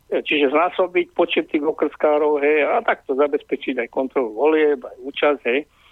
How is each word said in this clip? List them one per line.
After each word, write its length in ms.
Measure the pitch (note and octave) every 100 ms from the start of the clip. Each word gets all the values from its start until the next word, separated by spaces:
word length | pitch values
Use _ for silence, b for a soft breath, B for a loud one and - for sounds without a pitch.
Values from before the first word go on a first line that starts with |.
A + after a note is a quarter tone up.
| -
e, 120 | - -
čiže 240 | D3+ C#3+
znásobiť 640 | D3 F3 - F3+ F3+ F3
počet 400 | - B3+ - D#3+
tých 80 | D#3
okrskárov, 800 | D3 D3+ D3+ - D#3 D3+ D3+ D3
hej, 240 | C#3+ D#3 C#3+
a 160 | A3
takto 320 | A#3 A#3 -
zabezpečiť 640 | C3 D3 D3 - C3+ - B2+
aj 160 | A#2
kontrolu 400 | - C3 C#3 A#2
volieb, 480 | G#2+ D3 D#3 D3+ C#3+
aj 140 | - - B2+
účasť, 340 | - D3+ C#3 A#2+
hej. 160 | B2+ D#3 B B